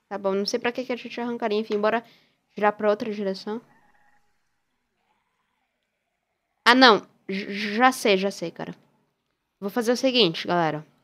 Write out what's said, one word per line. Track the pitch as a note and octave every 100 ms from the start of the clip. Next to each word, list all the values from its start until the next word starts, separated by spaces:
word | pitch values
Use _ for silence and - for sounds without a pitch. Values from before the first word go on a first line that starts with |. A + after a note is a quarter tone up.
| _
Tá | G3
bom, | G3
não | G3 G3+
sei | A#3+
pra | A#3+
que | A#3+
que | B3+
a | A#3+
gente | A#3 -
arrancaria. | A#3+ A#3 A#3 G#3
Enfim, | A3 G#3
bora | G#3+ A3+ A#3 _ _ _ _
girar | - G#3 G#3
pra | G#3
outra | G#3 A3+
direção. | G#3 G3 F#3+ G#3+ A3 - _ _ _ _ _ _ _ _ _ _ _ _ _ _ _ _ _ _ _ _ _ _ _ _ _ _ _ _ _
Ah, | -
não. | B3 C4 G3+ - _ -
J-, | G3 G#3 G3+ G#3 G#3
já | B3+
sei, | B3+ A#3+ F#3+
já | G3
sei, | G3 E3
cara. | - D#3+ F3 _ _ _ _ _ _ _ _
Vou | G3
fazer | A3 A3+
o | A#3+
seguinte, | C4+ B3 F#3+ E3 -
galera. | F3 E3 D3+ D3+ _